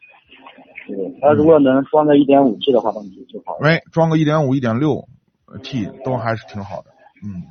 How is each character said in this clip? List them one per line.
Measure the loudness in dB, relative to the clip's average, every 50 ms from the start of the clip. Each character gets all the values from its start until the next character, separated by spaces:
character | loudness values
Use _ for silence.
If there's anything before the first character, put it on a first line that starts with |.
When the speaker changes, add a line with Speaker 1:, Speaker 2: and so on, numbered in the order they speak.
| _ _ _ _ _ _ -20 -20 -20 -20 -20 -20 -20 _ _ -20 -16 -12
Speaker 1:
对， | -10 -10 -10 -10 -8 0
它 | 2 2
如 | 2 4 6
果 | 6 6
能 | 6 6 4 2 2 0
装 | 0 0 0 2
个 | 4 4
一 | 4 4
点 | 4 4 4 4
五 | 2 0
T | -2 0 0 0
的 | 2
发 | 0 -2
动 | -4 -6 -12
机 | -16 -18 -20 -20 -20
就 | -20 -16 -14
好 | -14 -8
了。 | -2
Speaker 2:
喂， | 0 0 0 0 -4 _ -2
装 | -2 0 0
个 | 0
一 | 0 0
点 | 0 0 0 0
五、 | 0 -2
一 | -2
点 | -2 -2 -2
六 | 0 0 -2 -2 -4 -8 _ -20 _ _ _ _ _ _ _ -20 -18 -14
T | -10 -8 -8 -8 -8 -10 -10 -8
都 | -6 -6
还 | -4 -4 -6 -6
是 | -6 -10
挺 | -14 -16 -16
好 | -14 -14 -14 -16
的， | -16 _ _ _ _ _ _ _ -16
嗯。 | -14 -12 -12 -14 -16